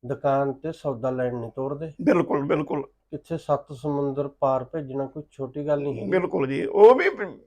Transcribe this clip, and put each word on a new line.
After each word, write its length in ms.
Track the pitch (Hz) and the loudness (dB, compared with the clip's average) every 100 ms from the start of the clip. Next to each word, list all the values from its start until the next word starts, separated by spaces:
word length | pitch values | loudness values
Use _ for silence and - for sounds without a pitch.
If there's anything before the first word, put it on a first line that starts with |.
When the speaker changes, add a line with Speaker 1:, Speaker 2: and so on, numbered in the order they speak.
| 123 | -10
Speaker 1:
ਦੁਕਾਨ 460 | 135 143 139 139 | -4 0 0 0
ਤੇ 200 | 135 160 | -4 -8
ਸੌਦਾ 380 | 156 147 123 127 | -8 -6 -4 -4
ਲੈਣ 240 | 127 123 | -2 -2
ਨਹੀਂ 160 | 120 117 | -4 -8
ਤੋਰਦੇ। 420 | - 135 143 160 - | -8 -6 -6 -10 -4
Speaker 2:
ਬਿਲਕੁਲ, 400 | - 175 147 147 | 2 2 2 -2
ਬਿਲਕੁਲ। 400 | 139 156 143 147 | 0 -2 -2 -6
Speaker 1:
ਕਿੱਥੇ 560 | - _ - 147 - 165 | -8 _ -16 -14 -8 -8
ਸੱਤ 340 | - 143 - | -2 -4 -4
ਸਮੁੰਦਰ 560 | 135 147 143 143 135 143 | -8 -4 -2 -2 -2 -6
ਪਾਰ 360 | - 135 131 | -2 0 0
ਭੇਜਣਾ 420 | 127 160 135 135 135 | -2 -8 -6 -6 -6
ਕੋਈ 160 | 151 147 | -8 -14
ਛੋਟੀ 360 | - 131 143 147 | -10 -10 -6 -2
ਗੱਲ 120 | 147 | -2
ਨਹੀਂ 220 | 143 123 | -2 -6
ਹੈਗੀ। 100 | 190 | 0
Speaker 2:
ਬਿਲਕੁਲ 380 | 185 175 180 135 | 0 0 -2 -2
ਜੀ, 160 | 139 | -2
ਉਹ 300 | 165 - 214 | 0 10 10
ਵੀ 140 | 262 370 | 10 4
ਬ-, 300 | - 208 - | -2 -10 -10